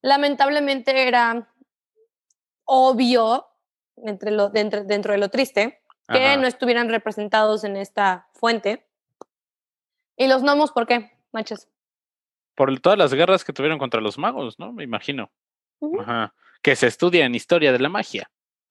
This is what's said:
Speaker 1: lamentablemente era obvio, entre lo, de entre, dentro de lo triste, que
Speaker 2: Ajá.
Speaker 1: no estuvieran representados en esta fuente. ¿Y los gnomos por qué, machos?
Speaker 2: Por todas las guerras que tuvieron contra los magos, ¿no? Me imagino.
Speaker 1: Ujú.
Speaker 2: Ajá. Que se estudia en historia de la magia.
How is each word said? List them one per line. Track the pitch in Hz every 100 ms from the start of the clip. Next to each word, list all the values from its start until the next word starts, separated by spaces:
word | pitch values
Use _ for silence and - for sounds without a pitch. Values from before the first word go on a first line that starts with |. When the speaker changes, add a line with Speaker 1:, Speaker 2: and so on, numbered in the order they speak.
Speaker 1:
lamentablemente | 254 277 285 277 277 294 285 269 240 262 254
era | 240 233 233 220 _ _ _ _ _ _ _ _ _ _ _
obvio, | - 262 262 240 247 247 220 247 - _ _ _ _ -
entre | 220 196 208
lo, | 214 202
de | 214
entre, | 208 208
dentro | 196 208 202
de | 202
lo | 202
triste, | 233 262 - 220 - _ _ -
que | 254 262
Speaker 2:
Ajá. | 277
Speaker 1:
no | 254
estuvieran | 240 247 240 240
representados | 226 220 208 208 220 214 214
en | 214 196
esta | 196 - 196 180 _
fuente. | - 233 233 196 233 _ _ _ _ - _ _ _ _ _ _ _ _ -
¿Y | 262
los | 262
gnomos | 277 285 302
por | - 226
qué, | 240 214 _ _
machos? | 220 220 214 _ _ _ _ _ _ _ _ _
Speaker 2:
Por | - 135 131
todas | 175 202
las | 156
guerras | 135 175 190
que | -
tuvieron | 143 143 156
contra | 131 113
los | 107 101
magos, | 180 262 123 -
¿no? | 185
Me | 240
imagino. | 143 107 - 139 107 _ _ _ _ -
Speaker 1:
Ujú. | 302 370
Speaker 2:
Ajá. | - 117 110 _ _ _
Que | - 135
se | 127
estudia | - 175 175 135
en |
historia | 120 - 175 147
de | 123
la | 139
magia. | 202 - 101 - _ _ _ _